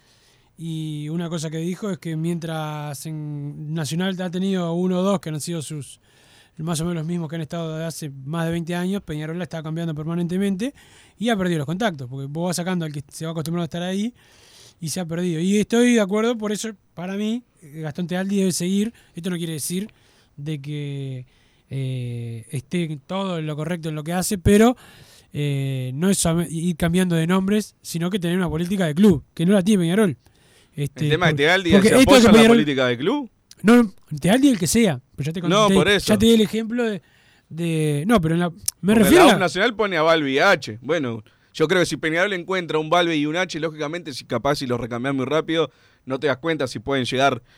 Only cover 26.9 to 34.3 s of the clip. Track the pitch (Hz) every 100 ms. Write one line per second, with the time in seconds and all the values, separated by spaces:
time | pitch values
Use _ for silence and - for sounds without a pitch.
26.9 | 175 185 165 160 190 190 214 - _ -
27.9 | 165 175 202 170 180 170 156 175 196 170
28.9 | 147 214 151 - - 170 208 180 208 165
29.9 | 190 208 127 _ _ _ _ _ - 143
30.9 | - 151 160 170 147 147 185 175 190 202
31.9 | 247 269 269 226 220 226 233 151 135 127
32.9 | 120 156 294 254 _ _ - 185 240 226
33.9 | - - 151 165